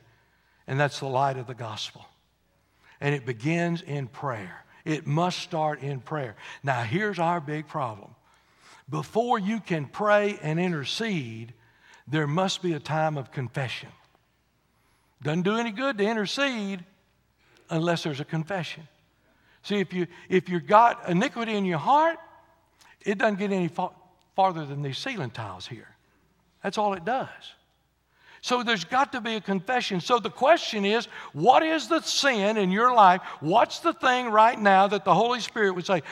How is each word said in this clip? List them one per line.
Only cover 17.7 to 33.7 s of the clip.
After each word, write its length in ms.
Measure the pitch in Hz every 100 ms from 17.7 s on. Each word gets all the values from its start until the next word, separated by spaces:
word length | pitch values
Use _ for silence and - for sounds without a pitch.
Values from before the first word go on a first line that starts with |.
unless 320 | 165 170 170
there's 180 | 170 135
a 40 |
confession. 600 | 147 160 156 190 151 - 160 _ _ _ _ _ _ _
See, 180 | - 202
if 120 | 180
you, 140 | 180 165 - -
if 200 | 185 180
you've 180 | 175 143
got 420 | 208 233 - -
iniquity 460 | 175 269 240 226
in 100 | 208
your 140 | 190 160
heart, 400 | 175 285 330 320 - - _ _ _ _ - _
it 180 | 180 202
doesn't 200 | 220 196
get 120 | 202
any 180 | 196 170
fa-, 220 | - 180 - _ _ _ -
farther 300 | 190 165 143
than 160 | 143
these 160 | 143 127
ceiling 320 | 262 233 127
tiles 360 | - 107 98 -
here. 220 | 110 - _ _ _ _ _ _ _
That's 140 | 196 220
all 160 | 208
it 100 | 190
does. 240 | 170 262 165 - - - _ _ _ _ _ _ _ -
So 200 | - 247
there's 220 | 233 220
got 280 | 165 254 269
to 80 | 254
be 160 | 226 220
a 40 |
confession. 600 | 185 196 - 247 - 185
So 180 | - 240
the 120 | 208
question 540 | - 269 330 - 214
is, 220 | 196 226 - - -
what 300 | 139 196 285
is 260 | 320 320 220
the 120 | 320
sin 560 | - - 277 226 196 220
in 120 | 185
your 240 | 190 247
life? 280 | 240 190 180 - -
What's 400 | 147 214 311